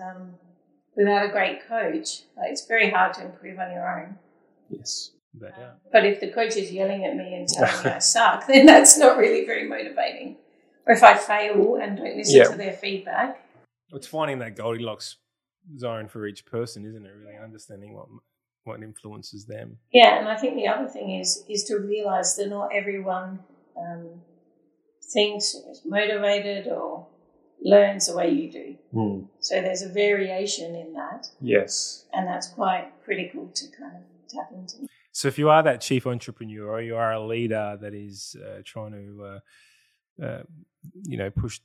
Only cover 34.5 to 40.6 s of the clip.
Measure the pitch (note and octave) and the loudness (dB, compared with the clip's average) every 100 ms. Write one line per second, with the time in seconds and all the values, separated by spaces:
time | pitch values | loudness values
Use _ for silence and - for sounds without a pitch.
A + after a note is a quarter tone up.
34.5 | F#3 F#3 - B3+ _ _ - C#3 B2+ D3+ | -16 -20 -18 -20 _ _ -6 -6 0 4
35.5 | D#3 D3+ A#2+ - C3 B2+ A#2+ - G#2 A2 | 6 4 0 -2 -2 -2 -8 -10 -16 -16
36.5 | G#2+ G#2 A2+ A#2 A2+ A2+ A2+ A2 A#2 A#2 | -14 -8 -8 -6 -4 -2 -2 -4 -4 -2
37.5 | A2 G#2 G#2 G#2 G#2 G2+ G2 - - G2+ | -2 -4 -8 -14 -14 -16 -16 -18 -18 -18
38.5 | G2 F#2+ A2+ G#2+ G#2 G2+ G2+ G2+ G2 _ | -18 -16 -16 -14 -16 -18 -18 -18 -18 _
39.5 | _ _ _ _ _ _ - C3 - - | _ _ _ _ _ _ -14 -12 -12 -16
40.5 | D#3+ | -20